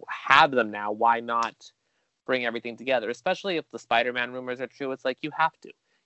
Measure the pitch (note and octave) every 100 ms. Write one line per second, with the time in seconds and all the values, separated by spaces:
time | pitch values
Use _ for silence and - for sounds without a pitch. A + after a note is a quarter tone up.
0 | - - - C#3 D#3 B2+ G#2+ G#2 G#2 G#2+
1 | A#2 A#2 A#2 A#2 A2+ - - _ _ _
2 | _ _ - B2+ A#2+ A2+ A#2+ A2+ B2+ B2+
3 | G#2+ B2 F#3 F#3 G3+ E3 - A2+ - A#2
4 | B2 B2 B2 B2+ B2+ B2 B2 - C3+ C3
5 | C3 B2 D#3 - D#3+ - - - _ _